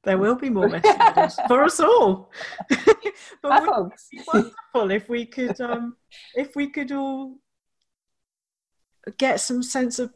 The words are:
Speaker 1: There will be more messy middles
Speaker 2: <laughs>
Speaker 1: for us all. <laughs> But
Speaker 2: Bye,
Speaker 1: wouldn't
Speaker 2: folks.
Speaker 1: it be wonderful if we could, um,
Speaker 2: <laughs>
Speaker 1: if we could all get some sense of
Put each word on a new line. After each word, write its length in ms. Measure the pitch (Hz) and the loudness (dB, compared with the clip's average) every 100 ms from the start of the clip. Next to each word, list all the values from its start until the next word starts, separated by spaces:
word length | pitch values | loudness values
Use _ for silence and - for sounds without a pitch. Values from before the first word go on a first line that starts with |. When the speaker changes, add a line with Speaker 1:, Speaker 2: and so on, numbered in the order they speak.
Speaker 1:
There 160 | - 190 | -2 0
will 160 | 202 | 0
be 160 | 254 277 | -2 -2
more 180 | 208 196 | 0 0
messy 260 | 165 415 | 2 2
middles 440 | 403 480 - 311 - | 4 4 4 0 -2
Speaker 2:
<laughs> 40 | - | 2
Speaker 1:
for 160 | 247 | 4
us 160 | 311 - | 4 2
all. 500 | 339 480 208 190 - - - - - | 4 6 4 0 -8 -18 -16 -14 -4
<laughs> 0 | |
But 800 | 262 - 415 427 - - - 285 | 2 4 4 0 -10 -20 -10 2
Speaker 2:
Bye, 100 | - | 2
Speaker 1:
wouldn't 140 | 320 | 4
Speaker 2:
folks. 320 | 233 180 - _ | -2 -4 -10 _
Speaker 1:
it 60 | - | -18
be 40 | - | -2
wonderful 600 | 233 233 - _ 247 196 | 0 0 -10 _ -4 -2
if 180 | 202 208 | -4 -4
we 160 | 240 | -8
could, 340 | 233 - 247 196 | -8 -8 -6 -6
um, 380 | 240 233 240 - _ | -8 -8 -10 -14 _
Speaker 2:
<laughs> 200 | - - | -20 -10
Speaker 1:
if 200 | 247 285 | -8 -8
we 140 | 285 285 | -8 -8
could 220 | 294 262 | -8 -8
all 460 | 277 269 269 269 262 _ _ _ _ _ _ _ _ _ _ _ _ _ _ _ _ - - | -6 -6 -8 -12 -18 _ _ _ _ _ _ _ _ _ _ _ _ _ _ _ _ -16 -4
get 220 | 262 - | -2 -2
some 220 | - 247 | -4 -6
sense 340 | 247 262 247 247 | -4 -4 -4 -4
of 140 | 247 | -10